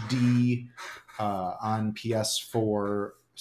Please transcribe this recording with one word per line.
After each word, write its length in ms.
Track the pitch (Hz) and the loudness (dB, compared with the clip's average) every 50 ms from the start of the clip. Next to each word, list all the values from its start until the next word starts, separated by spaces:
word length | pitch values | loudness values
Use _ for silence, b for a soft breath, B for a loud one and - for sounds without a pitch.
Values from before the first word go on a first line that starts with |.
| 110 110 | -2 -2
D, 600 | 127 127 123 123 123 120 123 123 123 120 123 123 B B B B B B B B - - | 2 4 4 6 6 6 6 4 2 0 -2 -8 B B B B B B B B -6 -4
uh, 360 | 107 104 101 95 92 90 92 - | -2 -2 0 -2 -2 -4 -4 -4
on 320 | 110 110 110 110 110 107 | -2 -2 0 0 0 -2
P 220 | 107 - - 113 113 | -2 -4 -2 0 0
S 240 | 110 107 - - - | 0 0 0 -2 -4
four 760 | - - - 117 110 107 104 104 101 101 104 101 101 104 - _ _ _ _ - | -4 -2 0 0 2 2 2 0 0 0 -2 -2 -4 -4 -8 _ _ _ _ -10